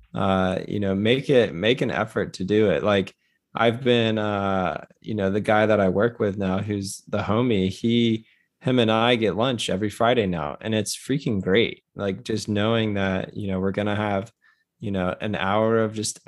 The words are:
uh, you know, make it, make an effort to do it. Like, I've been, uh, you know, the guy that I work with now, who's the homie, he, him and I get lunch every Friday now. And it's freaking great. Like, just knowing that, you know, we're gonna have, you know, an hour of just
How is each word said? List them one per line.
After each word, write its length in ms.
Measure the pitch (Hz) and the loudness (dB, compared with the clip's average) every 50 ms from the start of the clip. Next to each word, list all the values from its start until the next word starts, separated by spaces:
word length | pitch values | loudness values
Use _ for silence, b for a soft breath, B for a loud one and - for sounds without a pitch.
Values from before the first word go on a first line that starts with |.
| - _ - | -20 _ -6
uh, 460 | 110 101 98 95 95 92 92 92 - - - | -4 0 0 2 2 2 0 -2 -4 -4 -4
you 100 | - 104 | -4 -2
know, 160 | 98 98 95 | -2 -2 0
make 340 | 98 104 110 123 131 127 - | 0 2 2 2 0 2 2
it, 220 | 139 123 113 90 | 4 4 4 2
make 280 | 71 82 95 110 135 - | 0 0 0 0 2 2
an 100 | 151 117 | 0 -2
effort 440 | 73 69 107 120 - 113 92 - - | -2 -2 -4 -2 -4 -4 -4 -4 -6
to 100 | - 95 | -6 -2
do 260 | 92 104 107 110 101 | 0 2 4 4 4
it. 140 | 85 69 64 | 2 2 2
Like, 280 | 104 101 98 95 - - _ _ _ _ _ _ _ - | 2 2 2 0 -2 -8 _ _ _ _ _ _ _ -2
I've 280 | - 113 120 113 120 | 0 2 2 2 2
been, 360 | 135 123 120 117 113 113 110 110 | 0 2 2 2 2 2 0 0
uh, 680 | 107 104 104 101 98 98 98 95 92 82 76 - - - _ _ | -2 -2 -2 -2 0 0 0 0 0 -2 -4 -6 -10 -14 _ _
you 140 | - - 113 | -10 -8 -4
know, 140 | 104 98 98 | -2 -2 0
the 100 | 98 107 | 0 0
guy 260 | 92 110 110 107 110 | 0 2 4 4 4
that 140 | 107 107 101 | 4 4 4
I 80 | 98 95 | 4 2
work 320 | 92 98 107 117 117 - | 2 2 0 0 0 -2
with 180 | 110 101 95 101 | -2 -2 -2 -2
now, 200 | 98 95 92 98 | -2 -2 -2 -2
who's 420 | 101 104 104 101 98 98 - - - - | -2 -4 -4 -4 -4 -6 -10 -14 -8 -6
the 100 | - 101 | -4 -4
homie, 460 | 92 - 104 113 127 127 113 98 92 95 | 0 0 0 2 2 2 2 2 2 0
he, 580 | 95 - - 117 117 120 117 117 110 110 113 b b b b b _ _ | -2 -2 -2 0 2 2 2 2 0 -2 -4 b b b b b _ _
him 180 | - 131 127 127 | -2 0 2 4
and 140 | 117 110 | 4 4
I 240 | 110 113 113 120 127 | 4 4 4 4 2
get 180 | 113 110 101 82 | 2 2 0 0
lunch 320 | 98 117 135 127 107 - - | 0 0 0 -2 -2 -2 -4
every 220 | 92 95 110 104 | -2 -2 -2 -4
Friday 360 | - - 117 117 127 123 104 | -2 0 2 2 4 2 2
now. 300 | 92 87 82 73 73 - - | 0 -2 -2 -4 -6 -8 -8
And 160 | - 110 110 | -4 -2 -2
it's 200 | 107 101 - - | -2 -2 -2 -6
freaking 460 | - - - 131 139 - 139 110 98 | -8 -6 -4 -4 -2 -2 -2 -2 -2
great. 400 | 92 95 92 117 110 - - - _ _ _ | 0 2 4 4 4 2 -2 -8 _ _ _
Like, 260 | - 101 98 95 95 | -6 -6 -4 -6 -6
just 260 | - - 110 104 - - | -6 -6 -6 -4 -4 -2
knowing 460 | 104 101 104 110 117 113 110 107 101 | 0 0 2 2 2 2 0 0 0
that, 420 | 101 98 95 95 92 - - - | 0 0 0 0 -2 -4 -6 -8
you 120 | 107 104 98 | -8 -6 -4
know, 100 | 95 95 | -2 -2
we're 140 | 95 98 | -2 -2
gonna 240 | 95 104 104 104 104 | -2 -2 -2 -2 -2
have, 340 | 104 107 104 101 98 101 - _ b b b b b b _ _ _ | -2 -2 0 -2 -2 -4 -6 _ b b b b b b _ _ _
you 140 | - 107 | -8 -4
know, 200 | 98 95 90 92 - - | -2 -2 -2 -2 -2 -4
an 140 | - 107 101 | -6 -6 -4
hour 440 | - 95 95 101 107 110 113 113 113 | -2 -2 0 2 2 2 2 2 2
of 100 | 110 107 | 0 -2
just 280 | 110 110 104 - - - - | -4 -6 -6 -8 -8 -10 -12